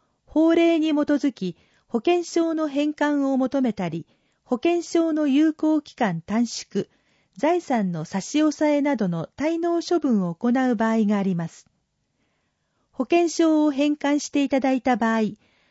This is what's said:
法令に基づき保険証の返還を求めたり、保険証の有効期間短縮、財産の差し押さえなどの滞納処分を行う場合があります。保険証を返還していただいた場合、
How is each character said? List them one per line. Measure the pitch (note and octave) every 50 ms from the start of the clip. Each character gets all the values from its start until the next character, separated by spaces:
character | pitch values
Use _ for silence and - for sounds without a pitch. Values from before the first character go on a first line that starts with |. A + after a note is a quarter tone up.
| _ _ _ _ _
法 | - - D4+ D#4+ E4 E4
令 | E4+ E4+ E4 E4 D#4+
に | D#4 D#4
基 |
づ | D4 D4 D4 - D4 - - C#4+
き | - - F#3+ F3+ - _ _ _ _ _ _ -
保 | - A3+
険 | - E4+ F4 F4
証 | E4+ - - E4+ E4 E4 D#4+
の | D#4+ D#4 D4+
返 | C4+ C#4+ D4 D4+ D4+
還 | - D4 D4 D4 C#4+ C#4
を | C4+ C4+
求 | B3+ C4 B3+ - C#4
め | C4 A#3
た | - - F#3 E3
り、 | D#3+ E3 - _ _ _ _ _ _ _ _
保 | - B3+ A3+
険 | - E4+ F4 F4
証 | D#4+ - - E4+ E4 E4
の | D#4 D#4 D4+
有 | C#4+ C4 C#4+ D#4 D#4+
効 | D#4 - D#4 D#4 D#4 D4
期 | - - -
間 | - B3 F#3+ E3+ E3
短 | - - G3+ A#3 A#3+
縮、 | A3+ - - - _ - G#3 - _ _ _ _ _ _ _ _ _ -
財 | F#3 C#4 D#4 F4 F4
産 | - - C4 A3+ G3+ F#3
の | E3+ D#3 D#3+
差 | - - G3
し | - - - D4+
押 | D#4 D4+ D4
さ | - D#4 D4+
え | D4 D4
な | C#4 D4 C#4
ど | A3 G#3 F3+
の | E3+ E3 D#3 - -
滞 | - C#4 D#4+ E4 E4
納 | E4+ E4+ E4+ E4+
処 | - - F4 E4
分 | D#4 C4+ A3+ G3+ F#3 E3+
を | E3
行 | - - A#3+
う | A#3+ C4 B3+ B3+ A#3+
場 | G3+ A3+ A3+
合 | A3+ A3+ G#3+
が | G3+ G#3+ G3+
あ |
り | F#3+ G3 F#3
ま | E3+ E3 E3
す。 | - - _ _ _ _ _ _ _ _ _ _ _ _ _ _ _ _ _ _ _ _ _ _ _ _ _ _
保 | _ - B3+ -
険 | E4+ F4 F4 D#4+
証 | - - E4 D#4+ D#4 D4+ D4+
を | D4+
返 | C#4 C4 D4 D4 D4
還 | - - C#4 D4 D4
し | - -
て | - C#4+ C#4
い | -
た | C#4 C4
だ | C4 C4
い | C4 B3
た | - C4 B3
場 | G#3 A#3 A3+ A3+
合、 | A3+ G#3+ G3+ G#3 _ _ _ _ _ _ _